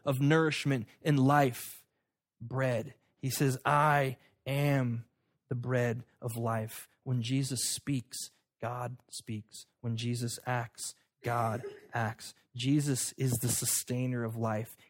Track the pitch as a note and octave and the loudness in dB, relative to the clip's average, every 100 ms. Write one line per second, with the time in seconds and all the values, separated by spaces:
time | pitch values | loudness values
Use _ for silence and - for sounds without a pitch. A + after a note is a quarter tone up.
0 | C#3+ C3 C#3+ D#3+ D#3 C#3 C#3+ C3 A2 _ | -2 2 6 6 4 2 0 0 -2 _
1 | D#3+ C#3+ C3 D3 C3+ A#2+ - - _ _ | 2 6 6 6 4 0 -12 -16 _ _
2 | _ _ _ - A#2 B2+ C3 A#2 D3+ - | _ _ _ -16 -8 -2 0 0 -4 -14
3 | _ - C3 - C#3 B2+ C3+ D3 D3+ C#3+ | _ -8 -4 2 2 2 2 4 6 4
4 | C3+ B2 _ _ B2+ C#3 C#3+ C#3 B2 A2+ | 2 -4 _ _ -4 0 2 2 2 -2
5 | - _ _ _ - B2 A#2+ B2+ A#2+ A#2 | -6 _ _ _ -8 -6 0 0 2 -2
6 | - _ B2 A#2 A#2+ A2+ A2 - - _ | -8 _ -8 -4 -2 -2 -4 -10 -18 _
7 | C3+ B2 A#2 C3+ C3+ B2+ - - - C3+ | -4 -2 0 0 0 -2 -2 -4 -4 -4
8 | - - - _ _ - A2+ B2 B2 B2 | -4 -12 -12 _ _ -10 -8 -6 -8 -8
9 | _ - - G#2+ - - - _ A#2+ A2+ | _ -14 -8 -10 -10 -20 -20 _ -4 -4
10 | A#2+ A#2+ A#2+ - B2 B2 A#2 - - - | -2 -2 -4 -6 -4 -4 -4 -10 -12 -12
11 | _ _ A#2+ A#2+ A2+ G#2+ - - - A#2+ | _ _ -4 0 0 -2 -6 -14 -8 -4
12 | A2 - - - _ A#2+ B2+ D3 C#3+ B2+ | -4 -6 -16 -20 _ -4 2 2 2 0
13 | - - C3+ A#2+ B2 - A#2+ - - B2 | -2 -2 0 0 0 0 0 -2 -2 -2
14 | B2+ B2 A#2 A2+ A2+ G#2+ A2+ - _ | 0 -2 -2 -2 -2 -2 -4 -14 _